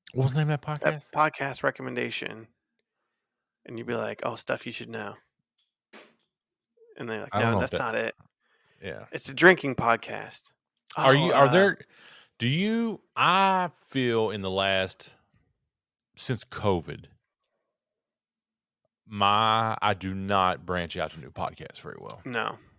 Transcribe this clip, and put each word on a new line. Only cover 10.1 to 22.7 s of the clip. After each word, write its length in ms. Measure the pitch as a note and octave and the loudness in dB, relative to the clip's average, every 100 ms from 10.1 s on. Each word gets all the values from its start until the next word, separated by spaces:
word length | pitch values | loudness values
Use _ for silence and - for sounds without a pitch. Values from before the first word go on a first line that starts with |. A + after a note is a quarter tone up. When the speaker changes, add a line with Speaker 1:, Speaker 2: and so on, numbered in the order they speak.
| G#2 G#2+ - - _ _ _ - - | -12 -12 -16 -20 _ _ _ -12 2
Speaker 1:
Are 120 | C#3 | 6
Speaker 2:
Oh, 180 | C#3 E3+ | 6 6
Speaker 1:
you, 60 | |
are 140 | C#3 C#3 | 6 8
Speaker 2:
uh, 40 | |
Speaker 1:
there, 280 | F3 G3 - - _ - - _ - | 8 4 2 -10 _ -20 -20 _ -4
do 80 | A#2+ | -2
you, 540 | D#3 G#3 A3+ A3+ G3 _ - | 0 0 0 -2 -6 _ 0
I 540 | C#3+ F#3 F#3+ F#3+ F3+ - - | 2 4 4 2 -2 -6 -6
feel 420 | C3+ B2 A2+ A2 | -2 2 2 0
in 120 | G#2 | -2
the 80 | F#2+ | -2
last, 640 | F#2+ G2 F#2+ F#2+ - - - _ _ _ _ _ _ _ _ _ | 2 4 4 2 -4 -16 -20 _ _ _ _ _ _ _ _ _
since 300 | - - A2 | -12 -6 -6
covid, 640 | - - G2+ F2+ D#2+ - - _ _ _ _ _ _ _ _ _ _ _ _ _ _ _ _ _ _ _ - | -8 -4 0 0 -2 -14 -16 _ _ _ _ _ _ _ _ _ _ _ _ _ _ _ _ _ _ _ -12
my, 680 | G#2 G2+ G#2 A2 A2 A2+ - | -2 2 2 4 2 0 -2
I 120 | G#2 | -2
do 200 | G2 G2 | -2 -4
not 500 | F#2+ F#2+ G2+ F#2 F2 | -6 -2 2 2 0
branch 320 | F2 F2+ E2 F2+ | -4 -4 -4 -6
out 140 | D#2 | -8
to 80 | D#2+ | -8
new 100 | C2 | -14
podcasts 500 | - D#2 - - - | -8 -8 -8 -18 -16
very 160 | - - | -16 -16
well. 200 | - - | -14 -14
Speaker 2:
No. 320 | C3 A#2+ A2 - _ | -8 -4 -4 -8 _